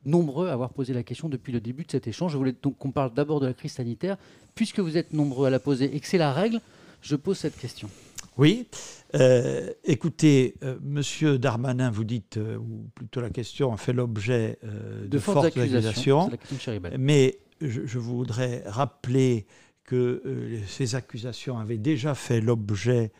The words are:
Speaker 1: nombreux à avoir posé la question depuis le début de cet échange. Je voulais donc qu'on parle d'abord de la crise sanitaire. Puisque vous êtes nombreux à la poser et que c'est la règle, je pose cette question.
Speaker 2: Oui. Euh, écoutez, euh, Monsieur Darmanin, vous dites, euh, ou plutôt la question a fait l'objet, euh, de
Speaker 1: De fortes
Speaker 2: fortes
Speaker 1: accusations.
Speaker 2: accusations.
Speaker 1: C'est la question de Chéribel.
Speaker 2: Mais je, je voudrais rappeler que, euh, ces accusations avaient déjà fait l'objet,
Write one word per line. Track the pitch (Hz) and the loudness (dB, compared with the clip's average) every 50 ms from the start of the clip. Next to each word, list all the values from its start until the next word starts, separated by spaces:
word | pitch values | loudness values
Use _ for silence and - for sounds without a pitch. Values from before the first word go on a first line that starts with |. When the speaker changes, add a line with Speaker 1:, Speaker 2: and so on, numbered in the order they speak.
| - | -2
Speaker 1:
nombreux | 139 156 175 170 151 127 147 180 | 2 4 4 4 2 0 -2 -2
à | 185 147 | -2 -2
avoir | 117 127 120 | -2 -4 -4
posé | - - 135 117 131 | -4 -6 -4 -2 -2
la | 123 113 | -4 -4
question | - 123 - - | -6 -8 -8 -6
depuis | 160 139 120 - - | -6 -6 -6 -6 -4
le | 123 120 | -4 -4
début | 104 117 127 139 165 | -4 -4 -8 -8 -8
de | - | -4
cet | - 131 - | -4 -4 -4
échange. | 117 104 - 170 180 | -4 -6 -4 -4 -2
Je | 147 | -2
voulais | 135 135 131 123 - | 0 0 -2 -2 -2
donc | - 139 127 | -4 -4 -4
qu'on | - - 139 | -4 -8 -4
parle | 131 147 135 127 113 | -2 -2 -2 0 0
d'abord | 143 147 147 156 147 | -2 0 0 0 0
de | 135 | 0
la | 127 123 | 0 -2
crise | - - 147 - | -4 -8 -12 -8
sanitaire. | - 123 117 117 - - 185 196 - - - - - _ _ _ | -6 -6 -6 -4 -4 -4 -4 -4 -6 -8 -20 -20 -20 _ _ _
Puisque | - 226 - - - | -2 -2 -2 0 -2
vous | 190 160 151 | -2 0 0
êtes | 170 165 - - | 0 -2 0 0
nombreux | 151 147 143 127 127 139 | 0 0 0 2 2 2
à | 131 | 4
la | 131 127 | 4 2
poser | - 143 143 120 135 139 143 | 2 2 2 2 2 0 0
et | 147 | -4
que | - | -4
c'est | - - 185 | 0 2 2
la | 160 143 | 2 2
règle, | 131 147 190 233 226 226 - - - - - - - _ | 2 2 0 0 0 -2 -6 -8 -20 -20 -20 -20 -20 _
je | - - 147 | -4 -4 -4
pose | 143 - 190 196 | -2 0 -2 -4
cette | - - 156 - | -2 -4 -6 -6
question. | - - 123 - - - 101 92 - - - - - - - _ | -6 -12 -12 -12 -12 -14 -14 -16 -18 -20 -16 -16 -16 -16 -12 _
Speaker 2:
Oui. | - 143 156 202 247 240 - - - - - - - - _ - | 6 6 6 6 4 -2 -10 -12 -16 -16 -16 -18 -20 -14 _ 4
Euh, | - 131 127 127 120 123 135 135 135 143 - - - - | 6 8 8 8 6 4 2 -2 -2 -4 -6 -10 -6 0
écoutez, | 208 156 - - 165 - - 156 156 143 131 127 117 - - - | 0 0 2 2 -4 0 6 6 8 8 8 6 4 0 -6 -8
euh, | 135 127 - 135 | -8 -8 -6 -6
Monsieur | 139 143 147 139 - - - 156 156 143 131 | -6 -4 -4 -4 -4 -2 0 2 2 2 4
Darmanin, | 120 139 110 113 123 135 127 123 127 123 | 2 0 0 0 -2 -2 0 0 0 0
vous | 110 104 113 | 0 -2 -2
dites, | 107 120 117 - _ - | -2 -4 -6 -6 _ -8
euh, | 110 107 110 110 | -6 -6 -4 -6
ou | 110 113 113 113 110 110 110 - | -8 -8 -10 -10 -10 -12 -14 -14
plutôt | - 127 110 - 131 | -14 -16 -8 -6 -6
la | 120 110 | -6 -4
question | - - 113 - - - 143 131 113 | -6 -6 -8 -8 -4 -2 -2 0 0
a | |
fait | 98 - - 123 | -2 -2 0 0
l'objet, | 123 123 120 110 110 101 117 127 117 113 110 113 - - | 0 0 0 -2 -4 -2 0 0 2 0 0 -4 -6 -10
euh, | 110 107 104 107 104 104 107 104 | -12 -10 -10 -10 -10 -10 -10 -6
de | |
Speaker 1:
De | 101 - 139 | -2 -2 0
fortes | - 208 196 | 0 2 4
Speaker 2:
fortes | 143 135 | 4 4
Speaker 1:
accusations. | 165 156 - - 139 131 120 107 113 | 4 4 2 0 2 2 2 2 2
Speaker 2:
accusations. | 104 - 135 143 135 147 180 | 0 0 2 4 4 4 4
Speaker 1:
C'est | 214 | 2
la | - | -2
question | - - - 139 | -8 -10 -10 -10
de | 127 | -8
Chéribel. | - - 110 101 87 85 - 131 | -6 -6 -6 -6 -6 -6 -4 -2
Speaker 2:
Mais | 131 139 151 143 131 131 - - _ _ _ _ | 2 4 6 6 6 6 4 -2 _ _ _ _
je, | 165 139 110 120 - | -6 -6 -4 -4 -6
je | 135 107 127 | -6 -6 -6
voudrais | 113 117 123 120 127 120 113 117 127 123 120 - - | -6 -4 -4 -4 -4 -4 -2 -2 -2 -2 -4 -6 -8
rappeler | - 110 120 143 131 - _ - 123 123 135 131 127 120 113 104 - - - _ _ _ _ _ | -8 -2 -2 -2 -2 -2 _ -6 0 2 4 4 4 2 0 -2 -8 -20 -20 _ _ _ _ _
que, | - 127 123 123 123 123 - - | -4 0 0 2 0 0 -2 -6
euh, | 135 131 123 117 117 117 113 101 | -6 -6 -6 -6 -8 -8 -8 -8
ces | 90 - - 139 120 113 | -10 -6 -4 -4 -2 -2
accusations | 131 - - - 117 107 131 110 - - - 127 | -6 -6 -8 -14 -12 -10 -10 -12 -10 -8 -8 -6
avaient | 117 110 107 117 110 | -6 -6 -6 -6 -2
déjà | 107 147 156 131 117 151 139 | 0 -2 -2 0 0 -4 -4
fait | - - - 123 117 | -4 -2 0 2 2
l'objet, | 110 117 120 113 104 101 107 95 95 117 127 120 113 104 - | 4 2 2 2 0 -2 -4 0 2 2 4 4 2 0 -4